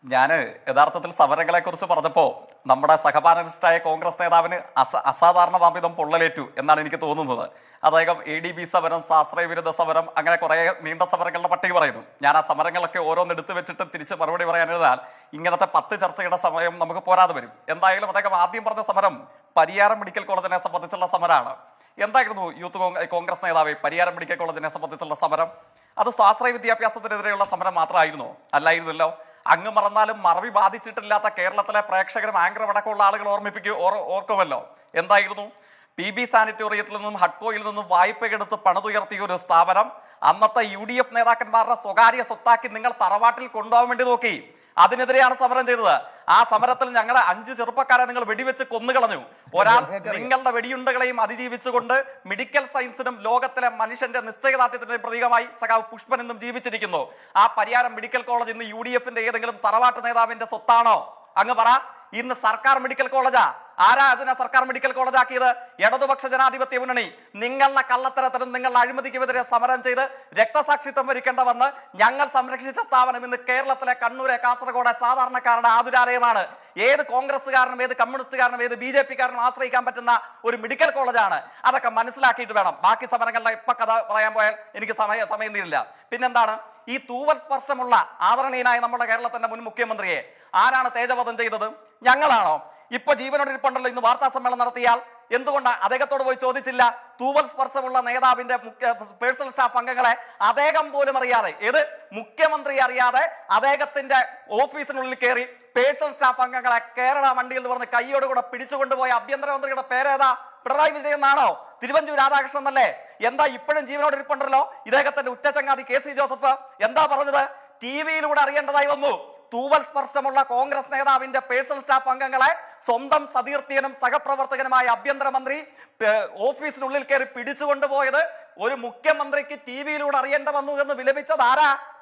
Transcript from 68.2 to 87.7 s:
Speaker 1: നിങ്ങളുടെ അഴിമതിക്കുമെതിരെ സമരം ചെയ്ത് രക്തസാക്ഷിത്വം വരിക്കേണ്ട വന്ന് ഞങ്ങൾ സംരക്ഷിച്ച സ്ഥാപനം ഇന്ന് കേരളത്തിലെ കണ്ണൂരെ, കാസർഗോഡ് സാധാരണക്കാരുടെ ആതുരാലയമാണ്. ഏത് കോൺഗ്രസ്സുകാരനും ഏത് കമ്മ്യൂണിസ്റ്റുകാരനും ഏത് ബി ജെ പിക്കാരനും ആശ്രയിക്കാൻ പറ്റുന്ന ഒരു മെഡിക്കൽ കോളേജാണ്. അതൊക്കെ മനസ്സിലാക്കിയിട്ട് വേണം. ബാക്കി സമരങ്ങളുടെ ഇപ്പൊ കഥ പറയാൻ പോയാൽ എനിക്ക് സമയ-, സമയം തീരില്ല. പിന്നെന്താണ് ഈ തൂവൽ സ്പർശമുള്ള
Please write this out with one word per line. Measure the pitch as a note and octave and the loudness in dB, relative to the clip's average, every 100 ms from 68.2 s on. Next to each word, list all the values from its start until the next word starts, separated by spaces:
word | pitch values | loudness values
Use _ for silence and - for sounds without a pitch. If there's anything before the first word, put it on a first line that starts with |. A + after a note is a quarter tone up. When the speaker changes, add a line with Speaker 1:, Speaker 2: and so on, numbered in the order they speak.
| C4 B3+ B3+ | -2 -2 -6
Speaker 1:
നിങ്ങളുടെ | B3 B3+ B3 | -4 0 2
അഴിമതിക്കുമെതിരെ | B3 C4 C4 B3+ B3+ B3+ | 2 -2 -8 -6 -2 -2
സമരം | B3 A#3+ B3 B3+ | 0 0 0 0
ചെയ്ത് | B3+ B3 C4+ - - | -2 -2 -4 -6 -12
രക്തസാക്ഷിത്വം | - A3 D4+ C#4+ C#4+ C#4 C4+ C4 | 0 0 2 0 0 0 -4 -2
വരിക്കേണ്ട | B3+ B3+ B3+ | -2 -2 0
വന്ന് | B3+ A#3+ C4+ - - F3+ | 0 2 0 -2 -20 2
ഞങ്ങൾ | A3 C4 C#4+ | 2 2 0
സംരക്ഷിച്ച | C4 B3+ B3+ C4 C4+ | 0 -2 -6 -8 -8
സ്ഥാപനം | A4+ C4 B3+ B3 B3 | 0 2 2 0 -4
ഇന്ന് | B3 B3 | -8 -2
കേരളത്തിലെ | B3+ C4+ C4 B3+ | -2 0 -2 -2
കണ്ണൂരെ, | B3 A#3 B3+ C4 A#3+ | -2 -2 -4 -2 0
കാസർഗോഡ് | B3 B3 B3+ B3 A#3+ A#3 | 0 -2 -2 0 0 0
സാധാരണക്കാരുടെ | B3 C4 B3+ B3+ B3 A#3 A#3+ | 0 0 0 0 0 2 4
ആതുരാലയമാണ്. | A3+ A#3+ B3 B3 B3 A#3+ A3 F3+ - - E3+ | 4 4 2 2 2 2 2 -2 -10 -18 -2
ഏത് | A3+ C#4+ D4 | 2 2 0
കോൺഗ്രസ്സുകാരനും | A#3+ C4+ C#4 C4+ C4 B3+ B3+ | -2 -2 -4 2 2 2 0
ഏത് | B3+ B3+ | -4 0
കമ്മ്യൂണിസ്റ്റുകാരനും | A#3 C4 C4 C4 B3 B3 | -2 -2 -8 0 0 0
ഏത് | A#3+ A#3 | -6 -4
ബി | B3 | -2
ജെ | C4+ | 0
പിക്കാരനും | C#4 - B3+ B3 | 0 -2 -4 0
ആശ്രയിക്കാൻ | B3 B3+ B3+ B3+ B3 | -2 -2 -2 0 -2
പറ്റുന്ന | A#3+ A#3+ A#3 - - A3+ | -4 0 0 0 -8 -4
ഒരു | A#3 | -4
മെഡിക്കൽ | A3+ C4+ D#4 | -6 0 0
കോളേജാണ്. | C#4 B3+ A#3+ G3+ D#3 - - - | 2 0 2 2 0 -6 -2 0
അതൊക്കെ | C4 A#3+ | 2 0
മനസ്സിലാക്കിയിട്ട് | A3 A#3 B3 C4 A#3+ A#3 | -2 -4 2 2 2 -2
വേണം. | G#3+ F#3 D#3 | 0 0 0
ബാക്കി | F#3 A3+ B3+ | 0 0 0
സമരങ്ങളുടെ | A#3+ A#3 A#3 A3+ | -2 0 -2 -2
ഇപ്പൊ | A3+ - | -4 -4
കഥ | A#3 A3+ A3+ A3 | -2 0 0 0
പറയാൻ | G#3+ G#3+ | 0 0
പോയാൽ | A3 G#3+ G#3+ - G3+ | 2 0 0 -12 -12
എനിക്ക് | G#3+ | -8
സമയ-, | A3 G#3 A3 G#3+ | -2 -2 -2 -2
സമയം | G#3 A3 | -4 -6
തീരില്ല. | G#3 F3 D3 A2 - _ | -6 -4 -4 -4 -12 _
പിന്നെന്താണ് | A#3 B3 A#3+ A3 A3 - - - | -2 0 2 2 -2 -10 -20 -10
ഈ | B3+ | -10
തൂവൽ | C4 B3 D4 C#4+ | -8 -4 0 -2
സ്പർശമുള്ള | - C4+ C4 | -2 -6 -4